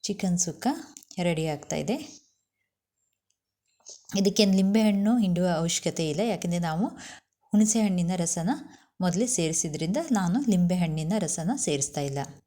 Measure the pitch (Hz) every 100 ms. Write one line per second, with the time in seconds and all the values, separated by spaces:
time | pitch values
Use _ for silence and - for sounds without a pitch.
0 | - 196 190 175 - - 233 330 - -
1 | - - 175 160 160 147 - 156 156 269
2 | 302 - _ _ _ _ _ _ _ _
3 | _ _ _ _ _ _ _ _ - -
4 | - 196 196 202 202 190 190 214 214 202
5 | 202 247 196 175 180 165 165 - 170 170
6 | 160 151 226 170 175 175 170 160 262 -
7 | - - _ _ _ 208 214 226 208 180
8 | 170 180 170 - 165 285 - - _ _
9 | 185 170 233 - 165 165 165 147 160 240
10 | 330 220 180 208 269 185 175 180 170 156
11 | 156 214 165 - 165 277 - 143 143 -
12 | 143 139 139 -